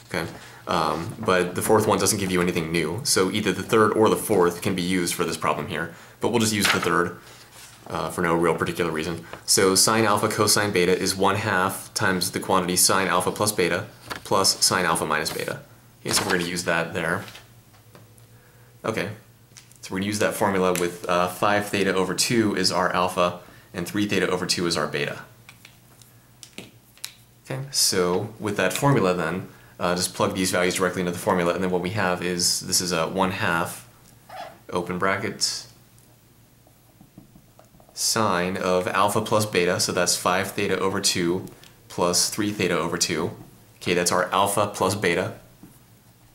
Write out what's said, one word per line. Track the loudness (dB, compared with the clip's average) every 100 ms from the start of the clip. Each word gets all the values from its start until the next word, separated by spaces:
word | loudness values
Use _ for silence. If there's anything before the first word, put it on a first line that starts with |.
| -8
Okay, | -6 -6 -10 -18 -12 -2
um, | 0 0 -2 -6 -4
but | 0 2 2
the | -2
fourth | 2 4 4
one | 2
doesn't | 2 0
give | 0
you | 0
anything | 0 0 0
new. | -2 -2 -2
So | 0 2 2
either | 0 -2
the | -2
third | 2 4 4
or | 4 4
the | 4
fourth | 2 4 4 2
can | -2
be | -2
used | 0 0 0
for | -2
this | -4 -2
problem | -2 -2 -4
here, | -6 -8 -10 -20 -4
but | 0
we'll | 2
just | 2
use | 2 2
the | 2
third. | 2 2 0 -4 -18 -20 -20 -20 -20 -20 -10
Uh, | -6 -6
for | -2
no | 0
real | 2 2
particular | 2 -2 -2 -2
reason. | -2 -4 -6 -12 -8 0
So | 4 4
sine | 4 4 4
alpha | 4 2 2
cosine | 2 2 2 2
beta | 2 4
is | 2 0 2
one | 2 2
half | 0 2 0 -2 -8
times | -2 0 0 -2
the | -4
quantity | 0 2 2 2
sine | 2 2 2
alpha | 0 0
plus | 0 0
beta | 2 0 0 -6 -12 -14 -10
plus | -2 2 2 2
sine | 2 2
alpha | 2 0 0
minus | -2 -2
beta. | -4 -6 -8 -12 -20 -20 -12
Okay, | -2
so | -2 0
we're |
gonna | 0
use | 0 -4
that | -2 0 -2
there. | -4 -2 -4 -6 -18 -20 -20 -20 -20 -20 -20 -20 -20 -20 -20 -20 -20 -20 -10
Okay, | -6 -4 -6 -8 -18 -20 -20 -20 -20 -20
so | -8
we're | -6
gonna | -4
use | 0
that | 0
formula | 2 0 2 2
with, | 2 -2 -4 -2
uh, | 0 0
five | 0 0 2 0
theta | 0 0
over | 0 0
two | 0 2 2 2
is | 2 0
our | 2 0
alpha | 0 0 0 -2 -2 -14 -20 -12
and | -8 -4
three | -2 0
theta | 0 0
over | 0
two | -2 -2 -2
is | -2
our | -2
beta. | -2 -4 -6 -14 -20 -20 -20 -20 -20 -20 -20 -20 -20 _ _ -20 -20 -20 -20 _ -16 -16 -16 -20 _ -10
Okay, | -8 -4
so | 0 2 2 2 0 -2 -6
with | -4 0
that | 0
formula | 2 4 4 4
then, | 2 0 -4 -8 -16 -20 -4
uh, | 0
just | 0 -2
plug | 0 0
these | 0 0
values | 2 2
directly | 2 0 0
into | -4
the | -2
formula, | 0 2 2
and | 0
then | 0
what | 0
we | -2
have | 0 0 0
is, | -2 -2 0 -2
this | -2 -2
is | 0
a | 0 0
one | 0 0
half, | 0 0 0 -2 -6 -16 -20 -20 -20 -20 -16 -16 -18 -8
open | -6 -4 -2
bracket, | -2 -2 -4 -4 -4 -6 -12 -20 -20 -20 -20 _ _ _ _ _ _ _ _ -20 -20 -20 -20 -20 -20 -20 -20 -20 -18 -6
sine | -2 0 2 2 0 -2
of | 0 0 2
alpha | 2 2 2
plus | 0 0
beta, | 2 0 2 0
so | 0
that's | 0 0
five | 0 0 0 -2
theta | -2 -2 0
over | 0 0
two | -2 0 0 -2 -4 -16 -20 -20 -12
plus | -2 0 0 0
three | -2 -4
theta | 0 0 0
over | -2 -2
two. | -2 -2 -4 -6 -18 -20 -20 -8
Okay, | -2
that's | 0 2
our | 2 2
alpha | 2 2 2 0
plus | 0 0
beta. | 0 0 0 -2 -8 -20 -20 -20 -20 -20 -20 -20 _ -20